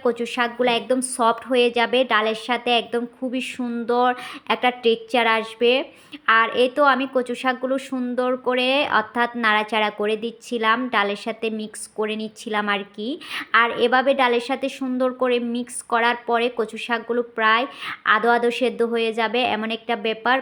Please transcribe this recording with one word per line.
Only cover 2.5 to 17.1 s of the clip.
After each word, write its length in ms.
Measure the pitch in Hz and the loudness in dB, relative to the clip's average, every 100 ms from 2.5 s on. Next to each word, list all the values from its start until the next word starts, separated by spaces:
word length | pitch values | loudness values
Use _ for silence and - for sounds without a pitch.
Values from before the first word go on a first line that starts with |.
| 240 240 | -2 2
একদম 340 | 240 220 240 240 - | 0 0 -4 -4 -8
খুবই 220 | 262 254 | -6 -4
সুন্দর 720 | 254 - 240 233 233 247 247 247 - 285 - | -6 -8 -6 -6 0 2 2 0 -8 -8 -4
একটা 220 | 226 247 | 0 0
টেক্সচার 560 | - 233 220 226 247 226 | 2 0 0 0 2 4
আসবে। 560 | 220 214 - 240 262 339 - - - - | 2 -2 0 2 2 0 -12 -20 -6 2
আর 220 | 226 226 - | 4 4 2
এই 140 | 247 269 | 2 4
তো 80 | |
আমি 240 | 285 254 269 | 4 4 0
কচু 220 | 254 240 240 | -2 -2 -4
শাকগুলো 420 | 262 247 254 269 | -2 -2 -2 -4
সুন্দর 600 | 262 262 247 247 254 254 | -4 -6 -4 -2 -2 -2
করে 500 | 247 254 254 269 285 | -2 0 0 0 0
অর্থাৎ 400 | 214 214 240 240 240 | 0 0 -2 -2 0
নাড়াচাড়া 540 | 226 214 214 220 208 | 2 2 2 0 0
করে 260 | 208 208 220 | 0 -2 -2
দিচ্ছিলাম, 720 | 226 226 - 240 220 233 254 | -4 -10 -6 -2 2 2 0
ডালের 260 | 214 202 202 | 0 0 -2
সাথে 340 | 240 220 226 | -6 -6 -6
মিক্স 380 | 220 214 - - | -6 -8 -12 -12
করে 280 | - 214 220 | -6 -4 -4
নিচ্ছিলাম 540 | 214 - 226 214 214 | -8 -10 -4 -2 0
আর 140 | 202 196 | -2 -4
কি। 260 | - 220 330 - - - | -8 -8 -8 -10 -10 0
আর 180 | 220 233 | 2 2
এভাবে 420 | 214 233 254 254 | 2 2 4 4
ডালের 260 | 269 247 240 | 4 4 2
সাথে 300 | 240 262 277 | -2 -4 -4
সুন্দর 440 | - 262 254 254 | -4 -4 -2 -2
করে 260 | 254 254 240 | 0 0 0
মিক্স 440 | 240 240 240 - | -2 -6 -6 -10
করার 320 | - 233 233 240 - | -2 2 2 0 0
পরে 220 | 233 240 240 | 0 0 -2
কচু 220 | 220 220 | -6 -6
শাকগুলো 460 | - 233 220 | -4 -4 -2